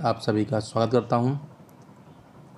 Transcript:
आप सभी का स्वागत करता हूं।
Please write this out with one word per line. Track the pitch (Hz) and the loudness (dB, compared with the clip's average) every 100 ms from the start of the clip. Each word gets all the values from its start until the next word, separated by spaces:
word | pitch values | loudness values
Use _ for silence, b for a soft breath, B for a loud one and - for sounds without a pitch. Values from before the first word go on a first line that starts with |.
| 127 | 0
आप | 110 | -2
सभी | - 107 | 0 0
का | 107 110 | 0 -2
स्वागत | 107 113 113 | -2 0 2
करता | 123 110 123 | 2 2 2
हूं। | 123 143 - - - - - - - - - - - | 2 -2 -6 -20 -20 -20 -20 -20 -20 -20 -20 -20 -20